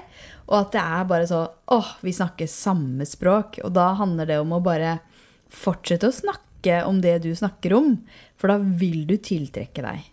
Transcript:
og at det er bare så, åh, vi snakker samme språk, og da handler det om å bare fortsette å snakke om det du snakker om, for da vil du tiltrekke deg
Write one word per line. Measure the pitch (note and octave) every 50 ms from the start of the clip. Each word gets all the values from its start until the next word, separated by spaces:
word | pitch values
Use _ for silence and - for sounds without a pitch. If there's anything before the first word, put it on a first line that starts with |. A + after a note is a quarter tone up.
| - - - - - - - - -
og | - - G#3
at | G3 G3+ -
det | G#3+ E3+
er | E3 D#3+ F3 F#3+ F#3
bare | F3+ E3+ E3+
så, | E3+ F3 E3 E3 - - _ _
åh, | - B3 A3+ G3+ - - -
vi | - F#3 F3+
snakker | - F#3 F3 - - E3
samme | D#3+ - - - G3+ F#3+ F3 D3 C3 B2+ C3+ C#3+
språk, | - - - - F3+ F#3+ G#3+ G#3 - - - -
og | F#3+ F3+
da | F#3 F3 F3+ F#3+
handler | G3+ G#3 F#3+ E3+ D#3+ D#3 D#3+
det | D#3 D3+
om | D3+ D#3+ E3+
å | F3
bare | F3+ F3+ E3+ D#3 D#3+ E3 E3 D#3+ - _ _ - - _ _ _ _ _
fortsette | - - - G3 F3+ - - - F3 F3 G3
å | A3 -
snakke | - - G3+ - - - _ - - - F#3 E3+ F3 -
om | - G3 F#3+
det | F3 F3 E3+ E3+
du | E3 E3 E3+
snakker | - G#3+ F#3+ - - - F3 F#3+
om, | A#3+ D#4 D4+ A#3 E3+ - - - - - _ _
for | _ - F#3+ G3+
da | G3+
vil | G3+ F#3+ F#3 E3+ F#3+ F3+ D#3+ D#3+ D3+
du | D3+ G3
tiltrekke | G#3 - - F#3+ D#3+ C#3+ C3 - G2+ A2+ - - D3
deg | B2 - - D3+ D3 -